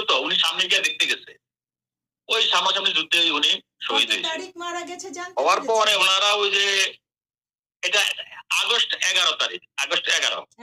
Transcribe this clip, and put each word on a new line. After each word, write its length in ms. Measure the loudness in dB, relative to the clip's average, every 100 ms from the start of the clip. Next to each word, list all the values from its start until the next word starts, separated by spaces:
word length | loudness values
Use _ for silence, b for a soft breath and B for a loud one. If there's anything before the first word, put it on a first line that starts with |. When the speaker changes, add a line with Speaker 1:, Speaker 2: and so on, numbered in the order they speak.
| 2
Speaker 1:
তো, 100 | 0 0
উনি 100 | 0
সামনে 200 | 0 0 0
গিয়ে 160 | 2 0
দেখতে 180 | 0 -2
গেছে। 200 | -2 -6 -20 _ _ _ _ _ _ _ _ -2
ওই 120 | 0 2
সামনাসামনি 380 | 2 2 0 0 -2
যুদ্ধে 200 | 0 2 2
উনি 200 | 2 2 0 -4 _ -4
শহীদ 220 | 0 0
Speaker 2:
কত 60 |
Speaker 1:
হয়েছে। 160 | -2 -4
Speaker 2:
তারিখ 200 | -6 -10 -10
মারা 240 | -8 -8 -8
গেছে 180 | -10 -12
জানতে 240 | -10 -8 -2
Speaker 1:
হওয়ার 220 | 0 0
Speaker 2:
পেরেছেন? 120 | 2
Speaker 1:
পরে 220 | 2 2 4
ওনারা 340 | 4 4 4
ওই 160 | 2 2
যে, 140 | 2 2 2 0 -4 _ _ _ _ _ _ _ _
এটা 180 | -2 0 0 -4 -12 -18 -4 -2
আগস্ট 300 | 0 0 0 -2 0
এগারো 240 | 2 0 0
তারিখ, 200 | -4 -6 -12 -8
আগস্ট 280 | -4 -2 0 0
এগারো। 220 | 0 -4 -8 -16